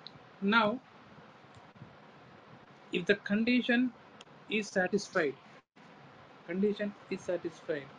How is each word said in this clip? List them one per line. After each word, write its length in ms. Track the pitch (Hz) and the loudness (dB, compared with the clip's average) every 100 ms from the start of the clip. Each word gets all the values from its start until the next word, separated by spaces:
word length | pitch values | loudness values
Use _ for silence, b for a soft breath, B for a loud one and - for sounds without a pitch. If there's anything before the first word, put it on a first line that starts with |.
| - - - - | -20 -20 -20 -4
Now, 380 | 196 226 214 254 - - - - - - - - - - - - - - - - - - - - - | 2 4 4 0 -8 -20 -20 -20 -20 -20 -20 -20 -20 -20 -20 -20 -20 -20 -20 -20 -20 -20 -20 -20 -8
if 140 | 180 175 | -2 2
the 100 | 202 - | 0 2
condition 600 | 202 226 247 240 240 254 - - - - - - | 0 2 2 4 2 2 -2 -18 -20 -20 -20 -4
is 180 | 208 202 | -4 -2
satisfied, 680 | 196 180 202 - 185 151 - - - _ - - - - - - - - | 0 0 0 -2 -2 -2 -2 -12 -20 _ -20 -20 -20 -20 -20 -20 -16 -6
condition 460 | 180 208 208 208 - - | 0 0 0 -4 -8 -8
is 120 | 190 | -6
satisfied. 640 | - 175 170 - - 151 139 | -4 -4 -4 -8 -6 -6 -6